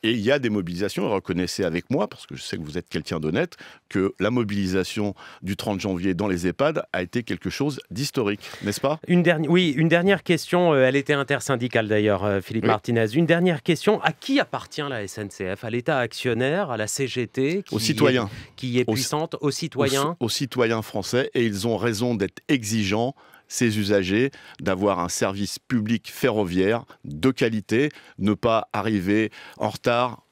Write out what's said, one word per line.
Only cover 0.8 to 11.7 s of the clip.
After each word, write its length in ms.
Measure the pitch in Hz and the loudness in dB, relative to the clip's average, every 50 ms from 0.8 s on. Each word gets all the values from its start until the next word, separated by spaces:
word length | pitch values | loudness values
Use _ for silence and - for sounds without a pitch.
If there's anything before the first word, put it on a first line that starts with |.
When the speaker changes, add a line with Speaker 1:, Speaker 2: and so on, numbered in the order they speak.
| 101 98 - - 202 | -4 -2 -2 -2 -2
Speaker 1:
et 60 | 156 107 | 0 -2
reconnaissez 500 | 95 - - 92 85 92 87 - - 98 | -2 -2 -2 -2 -2 -2 -2 -2 -2 -2
avec 280 | 85 80 85 - _ | 0 0 -2 -4 _
moi, 160 | 123 151 208 | -2 -2 -2
parce 180 | 202 - - - | -2 -6 -16 -18
que 100 | - - | -16 -14
je 60 | 65 | -14
sais 160 | - - - | -10 -8 -8
que 60 | 95 82 | -8 -8
vous 120 | 76 73 87 | -6 -8 -8
êtes 100 | 82 _ | -8 _
quelqu'un 300 | - 87 78 - 95 82 | -8 -8 -6 -4 -6 -2
d'honnête, 360 | 76 78 80 117 175 175 - - - - - - _ | -2 -2 0 0 -2 -4 -6 -20 -20 -20 -20 -20 _
que 280 | _ - 101 95 98 - _ | _ -2 0 0 0 0 _
la 120 | 117 104 | -2 0
mobilisation 800 | 120 123 117 101 101 101 98 92 92 95 92 - - 110 104 104 95 - - - - - - | 0 0 -2 -2 -2 -2 -2 0 0 0 -2 -2 -4 -4 -4 -4 -4 -8 -14 -20 -20 -12 -8
du 120 | 92 101 | -8 -8
trente 240 | - - 113 101 92 | -6 -4 -4 -4 -2
janvier 360 | - 104 95 87 87 98 92 | -2 -4 -4 0 0 -2 0
dans 120 | 85 104 | 0 0
les 200 | 104 92 87 85 | -2 -2 0 0
ehpad 340 | 92 82 - 135 151 160 151 - _ | -2 0 2 0 0 0 -2 -6 _
a 120 | - 92 92 | -6 -6 -6
été 180 | 85 - 120 | -4 -4 -6
quelque 300 | 117 - 98 87 - 92 | -4 -4 -8 -6 -6 -8
chose 280 | - - 139 147 135 - - _ | -4 -2 -4 -4 -4 -8 -14 _
d'historique, 480 | - 107 143 143 - 139 117 101 104 - - - - - - | -6 -6 -6 -4 -2 -2 0 0 -2 -4 -8 -16 -14 -6 -4
n'est-ce 180 | 101 101 - | -4 -4 0
pas ? 180 | - 139 151 160 - | 0 -2 -2 -2 0
Speaker 2:
Une 140 | - 180 175 | 2 4 4
derni-, 260 | 175 165 170 156 165 | 6 4 2 2 2
oui, 280 | 139 170 180 185 165 135 | 2 4 4 4 2 2
une 120 | 131 160 165 | 2 4 4
dernière 340 | 165 170 175 196 196 180 - | 4 4 4 4 2 2 2
question, 500 | - 175 151 - - - 175 180 170 151 | 0 0 0 0 0 2 4 4 6 6
euh, 140 | 135 131 | 6 6
elle 80 | 127 131 | 6 4
était 180 | 139 139 - 151 | 2 2 2 0
intersyndicale 760 | 139 139 - 143 127 - - 135 117 120 127 | 0 0 -2 -2 -4 0 -2 -2 0 0 0